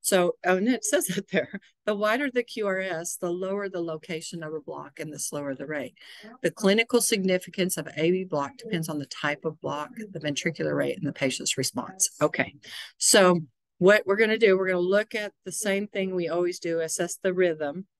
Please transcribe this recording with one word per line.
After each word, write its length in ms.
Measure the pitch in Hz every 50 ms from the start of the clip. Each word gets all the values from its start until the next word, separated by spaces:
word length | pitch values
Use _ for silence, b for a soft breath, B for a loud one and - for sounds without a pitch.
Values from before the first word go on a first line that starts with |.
So, 340 | - - 202 190 180 180 175 _ -
oh, 100 | 180 185
and 100 | 185 196
it 160 | 240 254 220
says 280 | - - - 302 311 -
it 180 | 180 202 196 _
there, 300 | - 160 - - - 196 b b b _ _
the 100 | - 214
wider 360 | 202 208 214 220 247 294 277
the 120 | 240 247
Q 240 | 240 - - 233 214
R 140 | 202 190 190
S, 360 | 190 190 175 160 170 175 -
the 140 | - - 175
lower 380 | 175 180 190 190 196 202 202 196
the 140 | 185 180
location 600 | 170 160 160 156 156 - 175 160 165 - - 170
of 120 | 160 156 156
a 60 | 156
block 380 | 143 - 156 143 147 147 _ -
and 140 | 151 156
the 60 | 151 143
slower 360 | - - - 147 143 139 135
the 120 | 127 143
rate. 280 | 139 156 147 131 127 _ B B B B B B B B B
The 80 | - 170
clinical 520 | - - 226 190 202 220 226 - - 240
significance 760 | 220 - 233 202 185 190 185 180 - - 170 - 185 185 -
of 100 | 165 - - -
A 160 | 147 160 170
V 140 | 180 185 185
block 320 | 185 165 147 139 139 139
depends 320 | - - 180 180 170 160 165
on 100 | 156 147
the 60 | 139
type 400 | - - - - 147 147 143 -
of 160 | 160 151 _
block, 300 | - 143 143 147 151 147 -
the 220 | - 214 202 190 165
ventricular 560 | 151 151 143 135 - 170 156 - 165 151 147
rate, 220 | 143 143 143 135
and 100 | - 156
the 60 | 139
patient's 460 | 135 - 143 131 127 - - - - -
response. 500 | 131 - - 123 120 - - - - - - -
Okay, 320 | 151 151 - - - - - - B B B B B B B
so 460 | B - - - 214 190 180 180 175 160 - _ _ _ _ _
what 300 | _ 175 190 208 214 -
we're 100 | 190 196
gonna 220 | 202 226 214 220 220
do, 180 | 226 202 190
we're 120 | 185 190 185
gonna 120 | 185 175
look 340 | 175 180 196 208 220 _ -
at 200 | 220 208 202 _ _ _
the 80 | 190
same 340 | 170 - - 208 196 196 208
thing 280 | 208 _ 202 190 190 185
we 140 | 180 175 156
always 300 | 160 175 180 175 175 -
do, 220 | - 170 165 165
assess 380 | 160 160 - - 175 175 - -
the 120 | - 190 180
rhythm 520 | 180 185 175 160 151 156 143 147 180 190 _ _